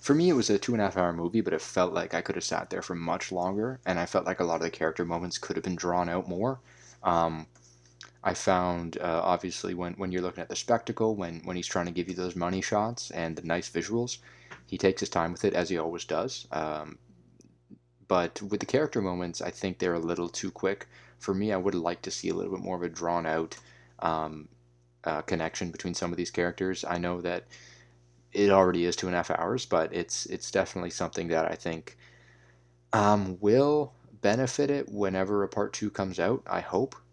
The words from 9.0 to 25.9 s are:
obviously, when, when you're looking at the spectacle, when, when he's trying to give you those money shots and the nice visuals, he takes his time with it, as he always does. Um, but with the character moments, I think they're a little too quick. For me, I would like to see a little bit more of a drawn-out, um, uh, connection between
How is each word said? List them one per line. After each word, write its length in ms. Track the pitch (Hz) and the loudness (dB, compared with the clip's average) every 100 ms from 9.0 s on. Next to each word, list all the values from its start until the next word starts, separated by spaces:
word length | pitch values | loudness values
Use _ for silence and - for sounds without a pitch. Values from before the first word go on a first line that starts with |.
| 87 82 | 0 2
obviously, 500 | 90 90 92 - 92 | 2 2 0 -6 -6
when, 200 | 90 87 | -4 -6
when 180 | 95 92 | -4 -2
you're 100 | 90 | -2
looking 200 | 90 90 | -2 -4
at 80 | 85 | -8
the 80 | 104 | -8
spectacle, 580 | - 117 - 113 110 107 | 0 0 0 0 0 0
when, 240 | 87 82 85 | -4 -8 -6
when 100 | 90 | -6
he's 120 | 85 | -2
trying 180 | 95 87 | -2 -2
to 80 | |
give 160 | 87 87 | -2 -4
you 60 | 90 | -4
those 200 | 90 87 | -4 -2
money 240 | 87 95 | -2 0
shots 500 | - 104 107 120 - | 0 0 0 -4 -8
and 220 | - 82 80 | -4 -4 -4
the 60 | |
nice 260 | 85 85 - | -2 -2 0
visuals, 480 | 82 85 113 123 - - - - - - | -4 -2 -2 -2 -6 -12 -20 -20 -20 -10
he 100 | 95 | 2
takes 220 | 95 92 | 2 2
his 80 | 101 | -2
time 220 | 90 82 | 0 0
with 140 | 87 104 | 2 2
it, 80 | |
as 160 | 87 87 | 2 0
he 80 | 87 | 0
always 260 | 80 85 | -2 -4
does. 440 | - 80 98 - - | -2 -2 -2 -6 -6
Um, 460 | 71 78 76 76 73 _ - - _ - _ _ - _ _ _ | -4 -4 -4 -8 -14 _ -20 -20 _ -20 _ _ -20 _ _ _
but 320 | 90 85 - | 2 2 -4
with 180 | 101 101 | -6 -4
the 60 | - | 0
character 360 | 131 151 123 | 0 2 0
moments, 400 | 98 90 90 85 | 0 -2 -4 -4
I 100 | 87 | -8
think 280 | - 95 90 | -4 -4 0
they're 140 | 90 | 0
a 60 | 85 | 0
little 280 | 82 87 87 | 0 -2 -2
too 240 | - 95 | -4 -8
quick. 360 | - 95 98 - - - - | -2 -2 -2 -8 -20 -20 -12
For 140 | - | -2
me, 200 | 95 107 | 0 2
I 40 | 95 | 2
would 180 | 92 92 | 0 0
like 260 | 82 87 | -2 -4
to 100 | - | -6
see 160 | - 90 | -6 -2
a 60 | |
little 180 | 87 90 | -2 -2
bit 100 | 92 92 | -4 -4
more 100 | 90 | -4
of 80 | |
a 60 | 87 | -4
drawn-out, 680 | 82 85 85 82 80 82 - - - - - | -4 0 0 2 0 -2 -6 -18 -20 -20 -4
um, 500 | 82 80 78 78 76 _ _ _ _ _ - | -2 0 -4 -8 -16 _ _ _ _ _ -4
uh, 160 | 76 | -4
connection 500 | - 85 80 - 90 | -2 -2 -2 -4 -8
between 220 | 82 92 | -6 -6